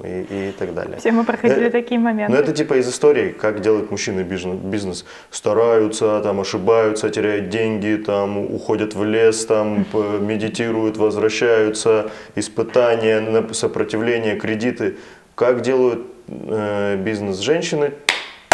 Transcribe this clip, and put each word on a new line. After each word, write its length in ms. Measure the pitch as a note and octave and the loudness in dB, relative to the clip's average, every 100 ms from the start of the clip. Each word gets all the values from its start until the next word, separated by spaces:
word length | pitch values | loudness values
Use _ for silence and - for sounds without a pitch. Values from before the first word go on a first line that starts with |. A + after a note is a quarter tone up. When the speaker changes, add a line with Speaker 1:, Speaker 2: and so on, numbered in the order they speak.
Speaker 1:
и, 460 | F2+ F2+ F#2 G2 G2 | -10 -8 -6 -6 -6
и 20 | |
так 220 | F#2+ F#2 | -6 -8
далее. 240 | F2 - - | -6 -8 -4
Speaker 2:
Все 120 | - | 0
мы 120 | A3+ | 0
проходили 440 | A3+ - A#3+ - A#3 | 0 0 0 2 2
Speaker 1:
Э, 20 | |
Speaker 2:
такие 260 | A#3+ A#3 A#3+ | 0 0 0
моменты. 340 | A#3 A3 G#3 | 0 0 2
Speaker 1:
ну, 40 | B2+ | 2
это 120 | - | 2
типа 220 | D3+ D3+ | 0 0
из 160 | C3 B2 | 2 0
истории, 400 | B2 D3 C3 G2 | 2 4 4 2
как 300 | - A2 G#2+ | -2 -4 0
делают 300 | G2+ G#2+ G2+ | 2 2 2
мужчины 320 | G2+ - F#2+ | -4 -4 -2
бизнес, 340 | F2+ F#2 F2+ F#2 | -2 -4 -4 -6
бизнес. 480 | F#2 G#2 G2 F2 - - - | -4 -4 -4 -8 -12 -20 -16
Стараются, 880 | - A2+ G#2 A#2 A2+ G#2+ G#2+ A2 G#2+ | -6 0 4 6 6 4 2 0 2
там, 180 | G#2 G2 | 0 -2
ошибаются, 680 | F#2+ G#2+ F#2+ A2+ A2 G#2+ A2 | -2 -2 2 4 4 2 -2
теряют 380 | A2 G#2 G#2 F#2+ | 0 0 0 -2
деньги, 460 | G#2+ A2 G#2+ G#2 G#2+ G#2 | -2 0 0 0 -2 0
там, 320 | G2+ G2+ G2+ G2+ | 0 0 -2 -4
уходят 400 | A2 - G#2+ G#2+ G2 | -6 -2 -2 -2 -2
в 80 | G#2+ | 0
лес, 400 | A2 A2+ A2 - | 4 4 4 0
там, 400 | A2 G#2+ G#2 F#2+ | 0 2 0 0
п-, 340 | A2 G#2 G#2 | 0 0 -2
медитируют, 800 | G2+ A2 A2 A2 A#2 A2 A2 G#2+ | -2 -2 -4 -4 -2 0 0 2
возвращаются, 1120 | G#2+ G2+ A2 A2 A#2+ A2+ G#2+ G#2+ A#2 A2 G#2 - - - | 0 2 0 2 2 4 2 0 2 2 0 -8 -10 -6
испытания, 840 | G#2 - A2+ B2+ A#2+ A2+ A2 A2 | -6 -4 0 2 4 4 2 2
на-, 320 | A2 A2+ A2 | 2 0 0
сопротивление, 840 | A2+ A2+ - G#2+ A2 A#2 A#2+ A2 G2+ | -2 -2 -2 -2 -2 0 0 0 -2
кредиты. 640 | G#2+ A2 A#2+ - G#2+ - - - _ - | -2 -2 -2 -2 -4 -4 -14 -20 _ 0
Как 260 | A#2+ B2 | 2 2
делают, 400 | A#2 C3 B2+ A#2 - - - | 2 2 2 0 -6 -16 -16
э, 720 | - - A2 G#2 G#2 G2+ G2 | -12 -6 -4 -2 -2 -2 -2
бизнес 420 | F#2+ G#2+ G2+ F#2+ | -2 -4 -4 -4
женщины? 520 | G#2+ E3 E3+ D#3 C#3+ C#3+ - - - - - | 0 0 0 -2 -2 -4 -6 -6 -6 -10 2